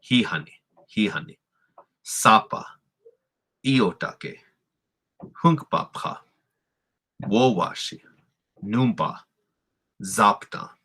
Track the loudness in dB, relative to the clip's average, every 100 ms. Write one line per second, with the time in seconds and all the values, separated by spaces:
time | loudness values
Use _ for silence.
0 | 2 2 2 -4 -8 _ _ _ _ -2
1 | -2 -2 -12 -20 _ _ _ -20 _ _
2 | -10 0 4 4 2 -10 -12 -20 _ _
3 | -20 _ _ _ _ _ 0 2 2 0
4 | -10 -10 -14 -16 _ _ _ _ _ _
5 | _ _ -20 0 2 2 -2 -4 -4 -8
6 | -10 -10 _ _ _ _ _ _ _ _
7 | _ _ 0 4 4 2 -4 -6 -12 -12
8 | _ _ _ _ _ _ -4 0 0 0
9 | -4 -6 _ _ _ _ _ _ _ _
10 | -8 4 4 4 -6 -14 -14 -18